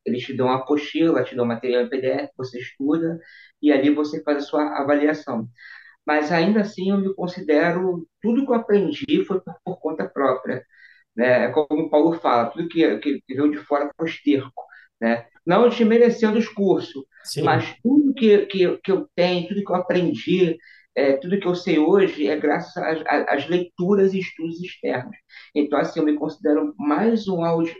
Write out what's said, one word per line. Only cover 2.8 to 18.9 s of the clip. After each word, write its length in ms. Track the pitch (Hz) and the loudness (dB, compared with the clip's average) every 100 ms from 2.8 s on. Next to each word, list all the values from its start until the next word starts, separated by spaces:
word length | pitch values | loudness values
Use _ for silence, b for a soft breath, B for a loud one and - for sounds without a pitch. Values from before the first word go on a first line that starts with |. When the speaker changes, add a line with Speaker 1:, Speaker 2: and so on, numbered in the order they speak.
| 139 165 165 165 b b b - | -2 0 -2 -6 b b b -2
Speaker 1:
e 120 | 147 | 2
ali 180 | 135 147 | 4 4
você 320 | 147 151 156 | 2 -2 -4
faz 160 | 147 143 | -4 -4
a 100 | 139 | -2
sua 300 | 151 151 139 | -4 -2 -4
avaliação. 680 | 139 147 151 151 - 117 - B B B B B - | 0 2 2 -2 -6 -8 -8 B B B B B -2
Mas 260 | 151 147 | -2 0
ainda 300 | 170 185 220 | 0 2 2
assim, 300 | - - 190 | 0 -4 -2
eu 80 | 202 | 0
me 140 | 190 - | -2 -4
considero, 920 | 180 180 151 151 170 175 185 170 - _ | -8 -6 0 2 2 0 -2 -4 -8 _
tudo 240 | 214 233 277 | -2 0 2
que 60 | |
eu 40 | 233 | 0
aprendi 680 | - 202 160 - - - - | 2 2 2 -4 0 0 0
foi 160 | 190 | -4
por, 140 | - - 180 | -6 -14 -12
por 140 | 180 | -6
conta 280 | 156 160 131 | -6 -6 -8
própria, 560 | - 135 127 - - - b b b b 110 | -2 -2 -2 -4 -8 -10 b b b b 0
né? 300 | 127 123 123 | 2 2 2
É 60 | |
como 160 | 151 147 151 156 | 0 0 -2 2
o 40 | |
Paulo 240 | 151 165 165 | 4 4 2
fala, 320 | 139 120 117 | 0 2 0
tudo 180 | 165 170 | -4 -4
que, 280 | 165 151 104 | 2 2 2
que, 200 | 143 135 - | -4 -6 -6
que 60 | |
veio 180 | 131 147 | 0 0
de 60 | 147 | 0
fora 320 | - 143 147 - | -2 -2 -2 -6
foi 100 | 165 | -8
esterco, 560 | - 143 135 - - - b b - | -4 0 0 -2 -14 -18 b b -4
né? 240 | 113 117 - _ | -2 -2 -6 _
Não 240 | 165 190 240 | 0 4 4
desmerecendo 680 | 233 220 233 240 - 214 226 | 4 4 6 4 4 0 0
os 100 | - | -2
cursos, 560 | - 190 - - - - b | 0 2 0 -2 -14 -18 b
Speaker 2:
Sim. 180 | - 147 | -10 -2
Speaker 1:
mas 340 | 151 156 - - | 2 2 0 -4
tudo 320 | 233 294 277 | 2 4 4
que, 320 | 269 220 202 - | 4 6 6 4
que, 320 | 190 175 165 | 0 0 0
que 140 | - | -2